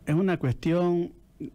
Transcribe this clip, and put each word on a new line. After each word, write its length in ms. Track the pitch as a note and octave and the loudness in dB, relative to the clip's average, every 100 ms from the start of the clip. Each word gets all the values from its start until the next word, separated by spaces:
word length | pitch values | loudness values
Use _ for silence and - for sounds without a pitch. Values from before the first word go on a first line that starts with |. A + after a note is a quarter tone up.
es 100 | - D3+ | -2 0
una 200 | F#3+ E3+ | 2 0
cuestión 760 | C3+ A#2 E3 E3+ F3 F3 E3+ - - - C#3+ | -2 -2 0 2 2 0 -2 -8 -20 -16 -14